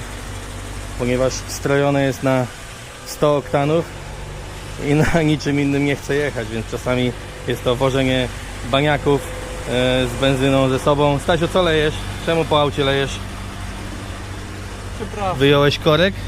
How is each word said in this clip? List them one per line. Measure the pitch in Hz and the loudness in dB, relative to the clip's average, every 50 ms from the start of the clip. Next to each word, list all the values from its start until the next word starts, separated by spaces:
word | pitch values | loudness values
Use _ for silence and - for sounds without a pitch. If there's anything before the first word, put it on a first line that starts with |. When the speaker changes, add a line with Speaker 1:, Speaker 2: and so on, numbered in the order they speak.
| 123 - - - - - - - - - - - - - - - - - - - | -4 -8 -10 -12 -12 -10 -10 -10 -10 -12 -12 -12 -12 -10 -10 -10 -10 -10 -6 -4
Speaker 1:
ponieważ | 127 120 123 123 131 131 - | -2 0 2 2 2 0 0
strojone | - - - - - - 139 139 139 143 143 143 139 139 | -4 -8 -8 -10 -6 -2 2 2 4 4 4 4 2 2
jest | 135 127 - - | 2 0 0 0
na | 135 131 131 127 120 - - - - - - - - - - - | 2 2 2 2 -2 -4 -12 -14 -14 -14 -16 -16 -16 -16 -16 -14
sto | - - - - 147 147 | -12 -4 2 2 4 4
oktanów | 143 131 - - 147 143 147 156 170 160 - - - - - - - - - - - - - - - - - - - - | 2 0 0 0 0 2 2 2 0 0 -2 -8 -12 -12 -12 -12 -12 -12 -12 -10 -12 -12 -12 -12 -12 -12 -10 -10 -6 0
i | 143 143 | 2 4
na | 151 151 - - 170 160 | 4 4 4 4 4 4
<laughs> | 151 151 | 4 2
niczym | 147 - 143 139 143 | 2 0 0 0 2
innym | 143 139 139 139 143 | 2 2 2 2 2
nie | 143 143 | 2 0
chce | - - - 139 | -2 -2 -2 0
jechać, | 143 147 143 120 123 117 110 | 0 0 0 -2 -4 -6 -4
więc | 113 113 107 - | -4 -4 -4 -4
czasami | - 127 - 135 127 123 123 123 117 - - - - - - - | -6 -6 -2 0 0 2 2 0 -2 -4 -10 -12 -12 -10 -4 -4
jest | 123 120 - | -4 -2 0
to | 131 123 | 0 0
wożenie | 120 135 131 123 135 135 131 131 127 127 120 - - - - - - - 123 | 2 2 2 2 2 2 2 2 2 0 -2 -4 -8 -10 -10 -10 -8 -4 0
baniaków, | 120 135 143 151 147 139 - 147 143 135 | 2 2 4 4 2 2 2 2 2 2
e, | - - - - - - - - - - 123 123 123 127 127 127 127 | 0 -4 -8 -8 -8 -8 -8 -8 -6 -2 0 2 2 4 2 2 0
z | 123 120 117 | 0 0 2
benzyną | 131 135 139 131 131 139 135 135 135 131 | 2 2 4 4 4 4 4 4 4 4
ze | 131 127 | 2 2
sobą. | - 151 147 143 147 147 143 139 | 4 2 4 4 4 4 4 2
Stasiu, | - - 180 160 165 165 | 2 2 2 2 2 2
co | - 190 185 | 2 2 2
lejesz? | 170 160 156 151 156 151 - - - - - - | 4 2 2 2 0 0 -2 -6 -8 -8 -6 -2
Czemu | - 165 165 160 | 0 0 0 2
po | - 160 147 | 2 4 4
aucie | 147 143 135 147 143 | 4 2 2 0 2
lejesz? | 135 135 139 139 135 - - - - - - - - - - - - - - - - - - - - - - - - - - - - - - - - - - - - - | 2 2 2 0 -2 -4 -8 -10 -10 -10 -10 -10 -10 -10 -10 -10 -10 -10 -10 -10 -10 -10 -10 -10 -10 -10 -10 -10 -10 -10 -10 -10 -10 -10 -10 -10 -10 -10 -10 -10 -10 -8
Speaker 2:
Przepraszam. | - 233 196 - 214 202 190 180 131 | -8 -8 -8 -6 -4 -2 -2 0 4
Speaker 1:
Wyjąłeś | 135 143 143 143 143 147 135 - | 6 6 6 6 6 4 2 2
korek? | - 165 151 151 170 196 196 - - | 2 2 4 4 4 2 2 -2 -8